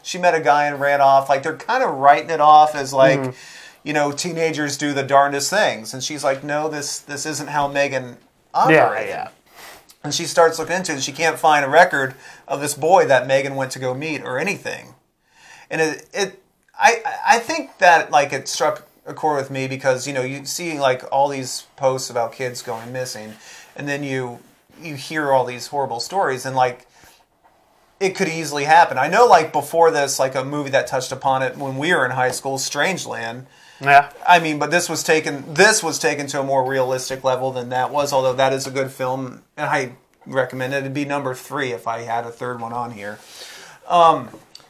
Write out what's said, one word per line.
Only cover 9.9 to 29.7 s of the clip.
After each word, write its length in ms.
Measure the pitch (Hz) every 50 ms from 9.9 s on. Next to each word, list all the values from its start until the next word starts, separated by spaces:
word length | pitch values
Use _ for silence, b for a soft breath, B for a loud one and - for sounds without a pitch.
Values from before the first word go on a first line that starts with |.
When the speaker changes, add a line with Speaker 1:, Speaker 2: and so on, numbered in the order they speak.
| _ _ -
Speaker 1:
And 120 | 147 139
she 100 | 151 170
starts 320 | 151 - 180 165 165 165 165
looking 200 | 156 156 170 185
into 160 | 180 170 151
it, 20 |
and 80 | 135 131
she 80 | 143
can't 260 | 131 - 165 160 160 -
find 260 | - 160 151 147 139
a 60 | 135
record 460 | 147 165 175 180 156 139 135 131 131 B B B B B B -
of 120 | 143 139
this 140 | 143 147 143
boy 320 | 143 156 160 185 185 156
that 220 | 135 135 127 131 135
Megan 260 | 135 139 135 139 139
went 160 | 135 131 127 -
to 60 | 135
go 140 | 131 127 127
meet 300 | 131 151 160 151 127 113
or 160 | 123 127 131
anything. 560 | 160 196 180 131 - - - - - 123 123 _ _ _ _ _ b b b b b b b b b b
And 100 | 139 160
it, 280 | 160 156 143 - - _
it, 300 | - 190 196 190 - - _ _ _ _ _ _ _ -
I, 240 | - 220 233 - - - 165 - -
I 140 | 190 220 233
think 380 | 233 - 320 320 - - - -
that, 320 | 196 175 165 156 - -
like, 240 | 165 147 143 143 143
it 140 | 131 - -
struck 400 | - - - - - - - _ _ _ _
a 80 | - 143
chord 240 | - - 156 147 139
with 140 | 131 131
me 160 | 135 135 135 131
because, 400 | 131 131 139 135 127 127 127 143
you 60 | 139
know, 100 | 131 127
you 200 | 131 139 143 139
see, 340 | 135 - - 175 170 160 139
like, 240 | 139 131 127 127 - -
all 160 | - 139 143 143
these 380 | 139 135 131 123 - - - _ _
posts 340 | - 139 131 131 131 131 -
about 220 | 117 120 120 139 -
kids 300 | - 131 123 120 120 -
going 280 | 123 113 113 117 120
missing, 440 | 127 127 127 120 - 107 107 110 107 B B B B B B B B
and 120 | - 143 143
then 160 | 143 143 143
you, 360 | 139 135 131 127 123 120 113 - _ _ _ _ _ _ -
you 120 | 151 165 147
hear 360 | 135 - - 160 156 147 139
all 120 | 135 131 123
these 240 | 123 123 120 - -
horrible 320 | 147 143 135 117 117 117
stories, 460 | - - 180 196 185 143 131 123 123
and, 100 | 135 131
like, 300 | 131 127 123 120 - - b b b b b b b b _ _ _ _ _ _ _ _ _ _ _ _ _ _ -
it 160 | 196 185 185
could 140 | - 190 160
easily 360 | 160 165 160 143 143 147 139
happen. 320 | 151 160 170 170 - 135 127
I 100 | 135 156
know, 180 | 180 220 247
like, 260 | 233 190 170 156 -
before 380 | - 147 139 -